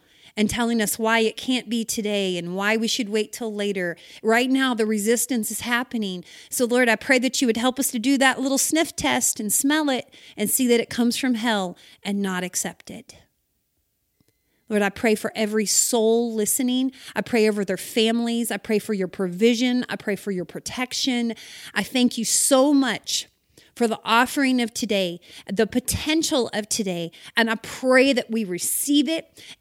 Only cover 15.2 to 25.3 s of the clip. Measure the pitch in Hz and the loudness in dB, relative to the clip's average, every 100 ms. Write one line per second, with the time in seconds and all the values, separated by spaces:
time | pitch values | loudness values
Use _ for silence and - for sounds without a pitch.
15.2 | - - 214 220 196 - - 240 220 226 | -2 -4 -2 0 0 0 2 2 4 2
16.2 | 240 220 208 - 247 254 262 - - - | 0 -2 -2 0 0 0 0 -4 -8 -8
17.2 | - 233 214 208 196 185 - 240 220 233 | 0 2 2 2 -2 -4 -2 0 2 2
18.2 | 233 233 233 202 - 214 - 208 185 - | 0 -2 -2 -6 -2 -2 0 -4 -4 -4
19.2 | 185 180 233 226 254 247 - 202 - 196 | -4 4 4 4 2 0 -2 -6 -6 -6
20.2 | 208 185 170 156 - - 254 - - 240 | -4 -6 -6 -10 -10 -8 -6 -4 -2 0
21.2 | 233 220 - - - 208 202 254 247 - | -2 -6 -14 -18 -6 -6 -2 2 2 2
22.2 | 220 - - 262 277 277 262 196 - - | -2 0 4 4 6 4 2 -2 -4 -6
23.2 | - _ _ - _ - 233 - - 226 | -6 _ _ -20 _ -2 -2 0 2 4
24.2 | 247 294 262 254 226 - 208 202 180 170 | 4 2 2 2 -2 -4 -2 0 0 -4
25.2 | - | -14